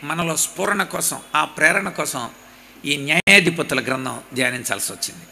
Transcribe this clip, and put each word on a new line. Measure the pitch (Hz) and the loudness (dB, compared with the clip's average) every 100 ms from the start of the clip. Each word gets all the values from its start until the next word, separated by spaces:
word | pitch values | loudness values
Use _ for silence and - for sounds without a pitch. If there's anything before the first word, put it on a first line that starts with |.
మనలో | 147 165 170 156 | -6 -4 -2 -2
స్ఫురణ | - - 202 208 | -2 -2 -2 0
కోసం, | 185 175 165 135 - 151 | -2 -2 -4 -4 -2 0
ఆ | 156 | 0
ప్రేరణ | - 156 190 190 | 4 4 4 0
కోసం | - 151 135 117 - - - - - | -4 -6 -4 -8 -10 -20 -20 -20 -12
ఈ | - 147 | -4 -4
న్యాయాధిపతుల | 139 160 - 202 165 165 147 131 | 2 0 6 6 6 0 -2 -2
గ్రంథం | 117 131 131 117 - | 0 -2 -4 -8 -8
ధ్యానించాల్సి | 127 127 123 113 98 - | -2 0 0 -4 -4 -4
వచ్చింది. | 95 - 90 - | -6 -8 -10 -20